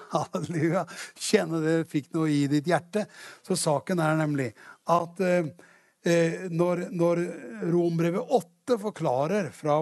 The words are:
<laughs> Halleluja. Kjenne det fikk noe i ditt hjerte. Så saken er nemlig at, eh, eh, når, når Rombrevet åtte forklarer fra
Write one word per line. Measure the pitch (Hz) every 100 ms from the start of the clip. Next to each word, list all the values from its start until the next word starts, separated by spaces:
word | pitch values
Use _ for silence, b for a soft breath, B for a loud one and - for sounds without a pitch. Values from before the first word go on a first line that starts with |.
<laughs> | -
Halleluja. | 160 127 185 156 170 165 180 160 B B -
Kjenne | - 208 165 165
det | 156 165 156
fikk | 151 - 160
noe | 156
i | 147 139
ditt | 147 156
hjerte. | 165 170 214 190 B B B
Så | - 185
saken | 165 139 - 185
er | 156 156
nemlig | 156 139 123 - B B -
at, | 170 170 170
eh, | 185 180 156 - B B B B 175
eh, | 170 165 175 185
når, | 165 180 175 185 175
når | 170 175 175 - - 220 175
Rombrevet | 175 170 165 170 190 - 247
åtte | - _ - 233
forklarer | 208 - 156 127 151 208 156
fra | - 151 151